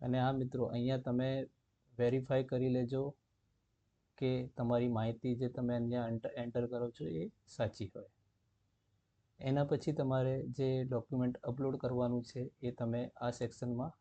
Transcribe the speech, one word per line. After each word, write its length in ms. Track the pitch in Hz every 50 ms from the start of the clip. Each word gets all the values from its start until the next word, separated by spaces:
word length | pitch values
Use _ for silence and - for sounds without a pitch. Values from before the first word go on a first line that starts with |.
અને 180 | 135 127 127 127
હા 120 | 123 131
મિત્રો, 340 | 135 131 131 131 - 131 120
અહીંયા 320 | - - 120 120 127 131 131
તમે 500 | 131 131 123 123 127 131 135 135 131 - - _ _ _ _ _ _ _ 120 113
વેરીફાઈ 440 | 120 120 127 131 127 - 135 135 131
કરી 260 | 131 131 127 131 131
લેજો 460 | 123 127 127 120 135 131 135 143 135 - _ _ _ _ _ _ _ _ _ _ _ _ _ _ _ _ _ _ _ -
કે 320 | 135 127 127 127 123 - - -
તમારી 300 | 120 117 120 120 123 123
માહિતી 480 | 120 107 110 117 117 - - 127 123
જે 140 | 123 131 120
તમે 260 | 123 - 123 120 120
અહીંયા 320 | 120 120 117 120 123 117 113
એન્ટ-, 280 | 117 113 - - -
એન્ટર 320 | 135 120 120 117 123 120 120
કરો 220 | 123 120 120 117
છો 160 | 113 - -
એ 260 | 160 165 160 170 214 - _ _ -
સાચી 440 | - - 117 101 - - 107 95 -
હોય. 140 | - 98 - _ _ _ _ _ _ _ _ _ _ _ _ _ _ _ _ _ _ _ _ _ _ _ _ _ _
એના 240 | - 135 139 143 143
પછી 300 | 143 156 - - 165 147
તમારે 540 | 156 143 131 131 131 127 131 131 135 127 127
જે 360 | 123 - 135 131 131 131 127
ડોક્યુમેન્ટ 540 | 127 127 117 - - 135 127 127 123 123 -
અપલોડ 400 | - 143 127 135 135 135 131 131
કરવાનું 460 | - 127 127 123 123 120 123 120 113
છે 280 | - - 127 123 - - _
એ 100 | - 123
તમે 400 | 123 - 120 117 117 120 123 - - -
આ 100 | 120 123
સેક્શનમાં 600 | 120 - 127 117 - - - 123 120 117 131 165 - -